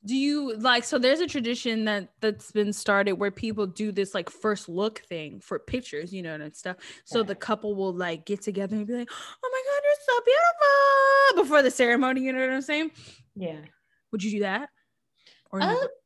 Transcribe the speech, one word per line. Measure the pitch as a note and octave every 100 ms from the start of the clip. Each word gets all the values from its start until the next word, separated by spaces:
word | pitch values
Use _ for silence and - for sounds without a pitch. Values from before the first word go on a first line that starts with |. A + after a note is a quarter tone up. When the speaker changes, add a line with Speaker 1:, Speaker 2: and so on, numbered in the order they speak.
| G3+
Speaker 1:
Do | C4
you, | C#4+ D4 C#4 A3
like, | B3 A#3+
so | A#3+ C#4+
there's | B3+ D4+
a | F4
tradition | D4 A#3 A#3+ B3 A3
that, | G#3+ G#3 F#3+ _
that's | A3 G#3 -
been | G#3+ G#3
started | G3+ - G3+ G3+
where | F3+ G3+
people | G3 A3+ A3 G3+
do | - G#3
this, | G3 G3
like, | G3+ E3+
first | - A3 G#3 -
look | E3+ G#3+ A3
thing | _ E3+ D3+ F#3+
for | - E3+
pictures, | - B3+ B3 D3 F3
you | F#3+
know, | E3+
and | D#3 D3+ -
stuff. | F#3 F3+ - -
So | _ B3
the | G3+
Speaker 2:
Right. | G3
Speaker 1:
couple | - G#3+ G#3+
will, | G3+ F#3+
like, | F3 F3+ E3
get | E3 G3+
together | - G3 G3 G#3+
and | G#3
be |
like, | A#3+ A#3+
"Oh | - - - B4+
my | C5 C5
God, | C#5+
you're | C#5+ D5 -
so | A#4+ A#4+ C#5 F5 E5+ D5 C#5 C#5 C#5 C5+ C#5 C#5 G4
beautiful," |
before | D4 D4+
the | C4
ceremony, | - A#3+ A#3+ C4 C4
you | C4
know | B3+
what | C4
I'm | C4
saying? | C4+ D4+ D#4+ - - - _ G3+
Speaker 2:
Yeah. | F3+ D#3 D3+ _ _ _ _
Speaker 1:
Would | A3
you | G3+
do | G#3
that? | G3+ G3+ C#4+ _ _ _ _ _ _ _ _
Or | F#3+
Speaker 2:
Uh, | G#3+
Speaker 1:
no? | B3+ C5+ -